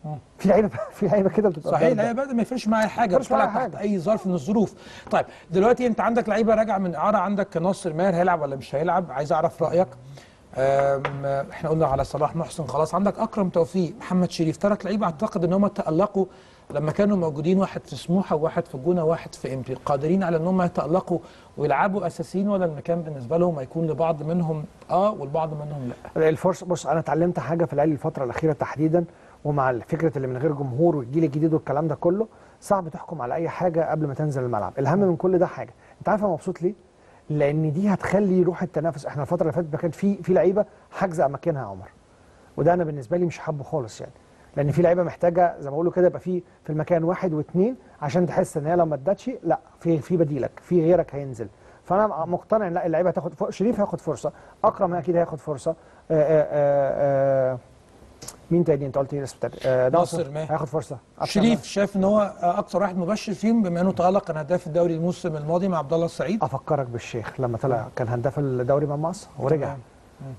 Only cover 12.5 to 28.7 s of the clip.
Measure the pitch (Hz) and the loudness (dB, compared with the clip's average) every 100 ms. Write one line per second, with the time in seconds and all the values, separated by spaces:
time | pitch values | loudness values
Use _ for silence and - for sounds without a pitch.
12.5 | - 139 139 156 175 202 - 220 - 185 | -6 -4 -2 0 2 0 0 -4 0 0
13.5 | 170 165 190 170 - - 180 180 - 160 | 2 0 0 -2 -4 -2 0 0 0 -2
14.5 | 156 208 208 175 208 202 156 214 196 170 | 0 0 0 -2 -2 -2 -2 -4 0 0
15.5 | 190 202 - 190 160 202 196 185 - - | 2 2 0 -2 2 2 0 -2 -4 -20
16.5 | - - 143 151 - 208 202 165 143 156 | -20 -8 -4 -2 2 2 2 0 -2 2
17.5 | 185 185 - - 131 - 180 196 160 156 | 2 2 -4 -12 -14 0 0 2 0 0
18.5 | 170 165 139 135 180 156 165 - - 135 | -2 -6 -4 0 2 2 0 -4 -10 -8
19.5 | 131 123 131 - 143 156 190 180 165 165 | -6 -6 -8 -2 0 2 2 2 0 2
20.5 | 185 175 - 147 175 - 170 - - - | 2 2 0 0 0 0 -4 -4 -20 -18
21.5 | - 147 139 196 196 170 - 165 185 202 | -4 0 2 2 0 -4 -6 -6 -2 0
22.5 | 196 180 147 - 170 160 143 120 165 175 | 0 0 -4 -4 -4 -4 -10 -2 2 2
23.5 | 156 131 165 165 147 165 156 147 175 165 | 0 -6 -2 -2 0 0 0 -2 -2 0
24.5 | 156 151 - - 170 202 214 139 156 160 | -4 -6 -16 -2 2 2 0 -4 -4 -4
25.5 | 151 147 147 127 120 - - 160 156 180 | -6 -8 -8 -8 -10 -8 2 2 4 0
26.5 | 180 180 175 139 160 147 147 170 175 127 | 0 -2 -4 0 0 2 2 2 0 -2
27.5 | 170 165 143 156 147 160 156 127 - 160 | 0 0 2 2 2 -2 -4 -6 0 0
28.5 | 147 117 | 0 -2